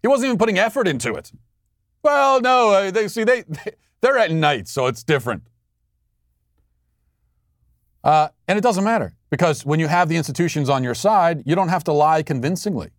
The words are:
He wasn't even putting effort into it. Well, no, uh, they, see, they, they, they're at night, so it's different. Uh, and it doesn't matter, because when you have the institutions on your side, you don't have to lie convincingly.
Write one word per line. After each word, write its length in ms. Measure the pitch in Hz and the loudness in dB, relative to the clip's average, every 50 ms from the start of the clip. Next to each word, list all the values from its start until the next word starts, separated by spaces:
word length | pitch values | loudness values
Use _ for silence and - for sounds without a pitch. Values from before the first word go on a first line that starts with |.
He 60 | - | 2
wasn't 200 | 226 277 262 240 | 2 2 2 2
even 100 | 269 247 | -2 0
putting 200 | 180 214 226 208 | 0 0 0 2
effort 300 | 180 208 233 - 277 240 | 0 0 0 0 -2 -2
into 260 | 180 151 123 - 247 208 | 0 -2 -2 -4 -6 -6
it. 180 | - - - - - _ _ _ _ _ _ _ _ _ _ _ _ _ | -6 -10 -16 -20 -20 _ _ _ _ _ _ _ _ _ _ _ _ _
Well, 360 | 302 285 285 277 277 269 262 | 2 2 4 4 4 2 2
no, 320 | 240 247 254 254 240 214 | 2 2 2 4 4 4
uh, 200 | 202 190 196 196 | 4 2 2 0
they, 180 | 180 226 214 196 | -2 -2 -4 -2
see, 160 | - 226 220 | -4 -2 0
they, 160 | 220 254 240 | 0 0 0
they, 320 | 180 - 160 - - 214 - _ _ _ _ _ | -2 -10 -14 -12 -12 -14 -14 _ _ _ _ _
they're 180 | - 254 277 | 0 2 2
at 140 | 254 220 165 | 2 2 0
night, 380 | 165 160 156 147 147 117 92 - | 0 0 2 0 0 0 -4 -8
so 180 | - 139 127 | -6 -2 -2
it's 160 | 127 120 - - | -2 -2 -4 -2
different. 400 | - 156 135 113 123 113 87 - _ _ _ _ _ _ _ _ _ _ _ _ _ _ _ _ _ _ _ _ _ _ _ _ _ _ _ _ _ _ _ _ _ _ _ _ _ _ _ _ _ _ _ _ _ _ _ _ _ _ _ | -2 -2 0 0 -4 -8 -8 -10 _ _ _ _ _ _ _ _ _ _ _ _ _ _ _ _ _ _ _ _ _ _ _ _ _ _ _ _ _ _ _ _ _ _ _ _ _ _ _ _ _ _ _ _ _ _ _ _ _ _ _
Uh, 280 | - - 156 151 151 151 _ _ _ | 0 2 2 2 2 0 _ _ _
and 100 | - 190 | -4 -2
it 40 | 208 | 0
doesn't 240 | 202 247 208 180 196 | 2 0 0 2 0
matter, 280 | 214 233 214 123 85 - _ _ _ | 0 0 -2 -2 -6 -10 _ _ _
because 360 | - - 180 170 151 - - | -2 0 0 0 0 -2 -2
when 160 | 143 151 160 | -2 -2 0
you 60 | 160 | 0
have 200 | 139 156 180 180 | 0 2 0 2
the 80 | 156 165 | 2 0
institutions 540 | 170 151 - 139 - 175 170 - 156 143 131 | -2 -2 -4 -2 -2 -2 -2 0 -2 0 0
on 160 | 139 131 127 | 0 0 0
your 100 | 123 120 | -4 -4
side, 480 | - - 202 220 202 175 170 170 147 120 | -2 0 2 2 4 2 2 0 -2 -2
you 80 | 131 160 | -2 0
don't 160 | 185 190 165 | 0 0 0
have 140 | 180 175 156 | -2 -2 -2
to 80 | - | 0
lie 320 | 151 147 147 156 160 160 151 | 2 2 4 4 2 0 0
convincingly. 680 | - 160 127 117 147 185 175 - 208 185 117 80 - _ | -2 -4 -2 -2 -4 -4 -4 -4 -6 -6 -6 -8 -10 _